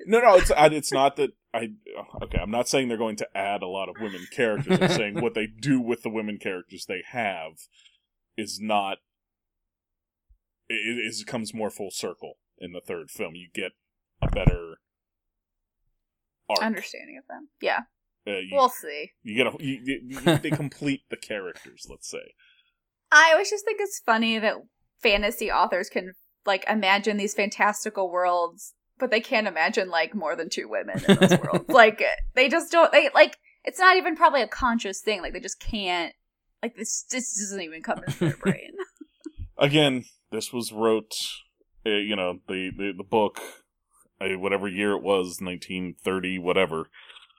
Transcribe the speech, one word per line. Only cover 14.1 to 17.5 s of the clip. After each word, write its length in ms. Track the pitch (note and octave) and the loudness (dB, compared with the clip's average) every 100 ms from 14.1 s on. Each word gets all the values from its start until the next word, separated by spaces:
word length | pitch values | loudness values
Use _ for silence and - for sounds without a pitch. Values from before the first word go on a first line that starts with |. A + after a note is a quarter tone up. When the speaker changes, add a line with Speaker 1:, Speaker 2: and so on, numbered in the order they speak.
| _ | _
Speaker 1:
a 80 | - | -2
better 440 | G2+ F2+ F2 E2 D#2 _ _ _ _ _ _ _ _ _ _ _ _ _ _ _ _ - | 2 2 2 -6 -16 _ _ _ _ _ _ _ _ _ _ _ _ _ _ _ _ -4
arc. 120 | - | 0
Speaker 3:
Understanding 540 | A3 F#3+ - - - C4 | 0 -4 -10 -16 -18 -20
of 80 | - | -18
them. 200 | - D4+ | -18 -20